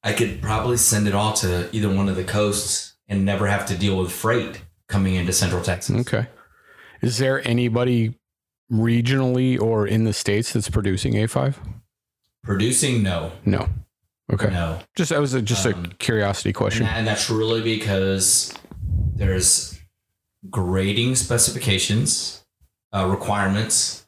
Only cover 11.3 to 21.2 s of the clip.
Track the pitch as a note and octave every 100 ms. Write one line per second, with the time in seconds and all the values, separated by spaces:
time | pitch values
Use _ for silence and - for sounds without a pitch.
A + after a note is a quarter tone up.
11.3 | C3 C3+ C#3 - - _ _ _ _ _
12.3 | _ - G2 A2 B2+ C#3+ A#2+ G2 F2 D#2+
13.3 | - - F#2+ - - - _ _ _ -
14.3 | G2 G#2 F#2 E2 E2+ - - E3 D#3 C#3+
15.3 | B2+ G#2 A#2+ A#2+ F2 F2 - - A2 G2+
16.3 | G2 G2+ G2 G2+ A2 A2+ - A2 G#2 -
17.3 | A2 A2 A2+ A2+ G#2+ G#2+ G2 F#2+ G2 F#2+
18.3 | - - - - - - - - - G2
19.3 | F#2 F2+ - - - - _ _ _ _
20.3 | _ F#2+ - F2+ F#2+ G2 G#2 A#2+ B2+